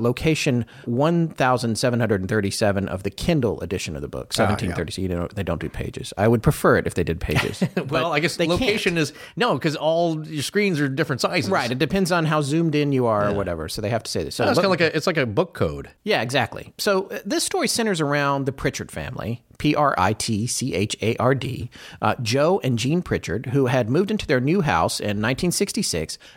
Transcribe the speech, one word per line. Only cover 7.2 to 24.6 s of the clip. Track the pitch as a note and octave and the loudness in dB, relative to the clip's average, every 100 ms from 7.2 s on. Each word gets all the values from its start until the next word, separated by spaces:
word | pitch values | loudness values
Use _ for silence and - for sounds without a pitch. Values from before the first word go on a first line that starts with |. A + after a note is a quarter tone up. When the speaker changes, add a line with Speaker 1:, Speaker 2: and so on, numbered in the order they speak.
Speaker 1:
pages. | - D#2 - - F3+ | -2 0 0 -2 -2
Speaker 2:
<laughs> | - | -2
Well, | D3 | -2
Speaker 1:
but | D3 E3 | -2 0
Speaker 2:
I | D3+ | 0
guess | E3+ - | 0 0
Speaker 1:
they | E3 | 0
can't. | F3 | 2
Speaker 2:
location | B3 G#3+ G3 E3+ | 2 0 0 0
is, | C#3+ - - - | 0 -4 -12 -2
no, | A#3+ D3 | 0 2
'cause | E3 D3 | 0 0
all | D3+ E3 E3+ D#3 D#3 | 0 2 2 0 -4
your | D#3 | -6
screens | B2+ G3+ G3+ D3+ | -2 2 2 2
are | C#3+ | 0
different | C3+ D3+ B2+ | 0 -2 0
sizes. | G3 F3 A#2+ | 0 0 0
Speaker 1:
Right. | F#3 B2 | 0 0
It | B2+ | 0
depends | D#3 G3 F3+ | 0 2 2
on | F3 D#3 | 2 2
how | D#3 | 2
zoomed | C#3 D#3+ E3 | 2 2 2
in | D3 C#3+ | 2 2
you | C3 A#2+ | 4 4
are | G#2 G2+ | 4 2
or | |
Speaker 2:
Yeah. | G2+ | 2
Speaker 1:
whatever. | F#2+ E2+ D#2 | -2 -4 -6
So | - | -4
they | G#2 | -2
have | A2+ | -2
to | - | -2
say | - | -4
this. | E2+ | -4
So | - | 0
Speaker 2:
No, | C#4 | 2
it's | A#3+ | 2
Speaker 1:
look | |
Speaker 2:
kinda | G3 | 2
like | F3+ E3 | 4 2
a, | D#3 | 2
it's | F#3+ | 0
like | D#3+ | 0
a | B2 | 0
book | G#2+ F#3 | 0 -2
code. | - F2 C#2+ C#2 - | 0 -2 -2 -10 -8
Speaker 1:
Yeah, | G#3 F3 | -2 0
exactly. | A#2 C3+ A2 - - - | 2 0 0 -4 -14 -6
So, | - F#3+ G3 | 0 0 -2
uh, | - | -8
this | G3 D#4+ | -4 -2
story | - F#4+ B3 | -2 0 0
centers | - A3 F3 | 0 0 0
around | C#3+ D3 C#3 C#3 C3+ | 2 2 2 0 -2
the | |
Pritchard | C3+ C#3+ - G2 | -2 -4 -4 -8
family, | - C#2+ - G2+ A#2+ _ - | -10 -8 -6 -6 -6 _ -4
P | D3+ D3+ | 0 2
R | D3 - | 2 2
I | F#2 | 2
T | A2+ - G#2 A#2+ | 2 -2 -2 -2
C | - B2+ | -2 -2
H | E2+ G#2 - | -2 -2 -2
A | G#2 A#2 | -2 2
R | B2 C3+ | 2 0
D, | - B2 A#2+ - - - | -2 -8 -10 -12 -20 -2
uh, | G#2+ - | 0 0
Joe | A2 C3 D#3 G3 | 0 2 2 2
and | B2+ A#2 | 0 0
Jean | B2 E3+ | 0 -2
Pritchard, | - F#2+ - G2+ B2+ | 0 -2 -2 -6 -2
who | C#3 B2 | 2 2
had | B2 A2 | 2 2
moved | C#3+ G3+ | 2 2
into | A3 - | 0 0
their | C3 | 0
new | C3 G3 | 2 2